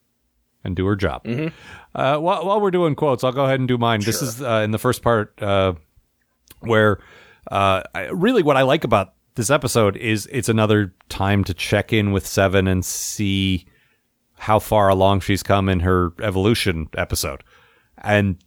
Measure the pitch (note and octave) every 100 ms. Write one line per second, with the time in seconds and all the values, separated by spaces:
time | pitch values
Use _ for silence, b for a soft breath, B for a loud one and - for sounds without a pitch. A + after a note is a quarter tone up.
0 | _ _ _ _ _ _ - F2+ F#2+ G#2
1 | F#2 B1 - A#2 D#3+ B B B B -
2 | C3+ D3+ E3 F#3+ F3 G#3 G3+ F3+ E3+ C#3
3 | D3+ B2 C3 B2+ C3+ C3+ B2+ B2 A#2 A2+
4 | G#2 A2 C3 A2+ C3+ A2 G#2+ G#2+ B2+ A#2+
5 | B2 A#2 G#2 - G#2 G2 F#2+ E2+ - _
6 | _ _ _ _ _ - A2 A2 G#2+ G2
7 | b b b b - G2 G2 F#2+ - E2+
8 | F#2 F#3 G3 B3+ D3+ C3+ C3+ D#3 C3 G#2+
9 | F#2+ _ _ - A2 D3 B2+ A#2+ G#2 F#2+
10 | A#2 G#2+ - B2+ A#2 A2 G#2+ G#2+ G2 -
11 | - - G2 G2+ F#2+ F2+ - G#2 - A2
12 | G#2 G2 - - G2 F#2+ F#2+ F#2 F#2 -
13 | - - G#2 G2 F#2+ F#2 - _ _ _
14 | _ _ _ _ - A2 - G#2+ G2 F#2+
15 | F#2+ G2 - G2 - G2+ F#2+ F#2 F2 F#2
16 | F2 - A2 F#2 G2 A#2 G#2+ E2 D#2 -
17 | F2+ - E2 C#2 b b b b b -
18 | - G#2 G2+ F2+